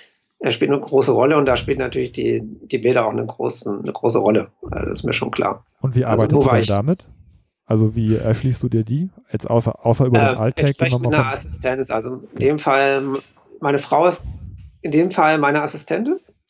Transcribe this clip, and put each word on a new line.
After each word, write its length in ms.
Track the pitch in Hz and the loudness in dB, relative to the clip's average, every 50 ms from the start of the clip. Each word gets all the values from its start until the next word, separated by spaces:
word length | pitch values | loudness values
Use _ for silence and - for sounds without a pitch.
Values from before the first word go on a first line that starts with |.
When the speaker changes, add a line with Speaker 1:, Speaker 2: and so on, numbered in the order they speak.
| - _ _ _ _ _ _ - | -20 _ _ _ _ _ _ -6
Speaker 1:
äh, 120 | - 143 | -4 -4
spielt 200 | 113 - - - | -2 0 0 0
eine 100 | 143 139 | 0 0
große 300 | - - 147 135 131 131 | -2 0 0 2 2 4
Rolle 260 | 123 107 123 139 156 147 | 4 4 4 4 4 4
und 80 | 143 | 2
da 120 | 135 123 117 | 2 0 0
spielt 220 | - - 135 127 | 0 -2 -4 -4
natürlich 320 | 131 123 - 131 127 123 | -4 -4 -4 -4 -6 -6
die, 300 | - - 117 117 117 113 110 | -6 -4 -2 -2 -2 -2 -4
die 360 | 110 110 - - - - 127 | -8 -14 -18 -10 -6 -4 -2
Bilder 260 | 113 120 123 123 113 | 0 2 2 2 2
auch 60 | 107 | 0
einen 160 | 110 117 113 110 | -2 -4 -4 -6
großen, 540 | - - 120 123 120 - - - 101 101 | -6 -6 -6 -6 -6 -6 -8 -8 -8 -6
eine 100 | - - | -6 -8
große 280 | - - - 120 117 113 | -6 -4 -2 0 0 2
Rolle. 300 | 101 104 110 104 - - _ _ - - | 2 2 2 2 0 -4 _ _ -12 -10
Äh, 140 | - - - | -8 -6 -6
das 140 | - - - | -6 -6 -6
ist 40 | - | -4
mir 100 | - - | -4 -2
schon 180 | - - - | -2 -4 -4
klar. 340 | - - - 98 101 - - _ _ _ | -2 -2 -2 -2 -2 -6 -10 _ _ _
Speaker 2:
Und 140 | - 135 120 | -4 -2 0
wie 100 | 120 127 | 0 0
Speaker 1:
Also 160 | 120 110 107 | 0 0 0
Speaker 2:
arbeitest 100 | 110 104 - | 2 2 4
Speaker 1:
nur 80 | 147 135 | 4 4
Speaker 2:
du 40 | 135 | 4
Speaker 1:
weil 60 | 123 | 4
Speaker 2:
denn 60 | 117 113 | 2 2
Speaker 1:
ich 40 | 101 | 2
Speaker 2:
damit? 380 | 101 101 107 143 180 - - - - _ _ _ _ _ _ _ _ _ _ | 0 0 0 0 -2 -4 -6 -14 -20 _ _ _ _ _ _ _ _ _ _
Also 300 | - 113 110 110 110 110 | -2 0 2 2 2 2
wie 200 | 117 113 110 110 | 0 0 0 0
erschließt 460 | 110 - - 110 110 - 131 123 - | 0 0 0 0 0 0 -2 -2 -2
du 80 | - 123 | -2 -2
dir 140 | 117 113 107 | 0 0 0
die? 260 | 110 120 147 175 190 - - - _ | 0 -2 -4 -4 -4 -8 -12 -14 _
Jetzt 180 | - 113 - - | -8 -8 -4 0
außer, 360 | 117 117 113 117 - - - | 0 0 0 0 -4 -2 0
außer 200 | 117 117 - 139 | 0 2 4 4
über 140 | 127 120 117 | 4 4 4
den 160 | 143 135 127 | 4 4 2
Speaker 1:
Äh, 20 | 117 | 2
Speaker 2:
Alltag, 300 | 110 117 135 - 147 139 | 0 -2 0 0 0 0
Speaker 1:
entsprechend 340 | 139 - 165 - 131 123 | 0 0 0 0 0 0
Speaker 2:
gehen 20 | 127 | 0
wir 60 | 127 | 2
mal 0 | |
Speaker 1:
mit 60 | 151 | 2
einer 80 | 151 135 | 2 2
Speaker 2:
von 100 | 131 135 | 2 0
Speaker 1:
Assistenz. 580 | 135 - - - - - 131 127 131 131 131 | -6 -8 -10 -10 -6 -4 -2 -2 -2 -4 -4
Also 300 | - 113 113 127 127 127 - - - | -4 -4 -4 -6 -8 -12 -12 -12 -6
in 60 | - | 0
dem 200 | 123 135 151 147 | 0 0 0 0
Fall, 380 | - 151 135 135 139 139 139 135 | 0 2 2 4 4 2 2 0
m-, 200 | 135 139 135 135 - - _ _ _ _ - - | -2 -2 -4 -6 -8 -10 _ _ _ _ -12 -6
meine 180 | - 143 143 139 | -2 0 0 0
Frau 260 | 139 - 147 147 165 | 0 0 2 4 4
ist 180 | 180 175 - - - - - - - - - - - - _ | 4 2 0 -6 -12 -14 -14 -14 -16 -18 -18 -20 -20 -18 _
in 100 | - 165 | -6 0
dem 200 | 143 156 170 185 | 2 2 2 2
Fall 260 | 180 - 160 156 160 156 | 2 2 2 4 4 2
meine 240 | 147 143 143 196 | 2 2 0 0
Assistentin. 580 | 196 - - 156 - - 160 180 226 277 349 381 _ _ _ _ _ | -2 -4 -6 -10 -8 -6 -4 -2 -2 -2 -4 -4 _ _ _ _ _